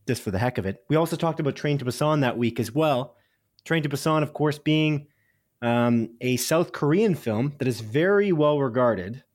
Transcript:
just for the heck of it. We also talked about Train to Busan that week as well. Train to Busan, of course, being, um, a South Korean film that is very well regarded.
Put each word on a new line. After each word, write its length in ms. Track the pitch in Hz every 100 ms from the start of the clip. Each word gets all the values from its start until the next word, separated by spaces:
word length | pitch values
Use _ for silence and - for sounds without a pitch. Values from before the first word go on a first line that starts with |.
| -
just 160 | 120
for 80 | -
the 80 | 95
heck 200 | 123 -
of 80 | 95
it. 180 | 95 -
We 80 | 151
also 200 | 165 156
talked 240 | 165 156
about 160 | 143 131
Train 220 | 151 143
to 60 |
Busan 360 | 127 - 151 151
that 180 | 127 117
week 220 | 117 117
as 120 | 107
well. 440 | 135 156 127 135 _ _ _ _ _
Train 180 | - 165
to 60 | 147
Busan, 340 | 139 165 156
of 100 | 147
course, 260 | - 151 147
being, 480 | - 156 156 147 147 _ _ _ _ _
um, 540 | 120 120 120 117 113 -
a 160 | 127 127
South 360 | - 160 165
Korean 420 | - 147 170 220
film 400 | 156 - 107 143 143
that 100 | 131
is 120 | 110
very 520 | 107 135 180 202 202
well 260 | 160 147 147
regarded. 680 | 139 117 123 101 90 131 -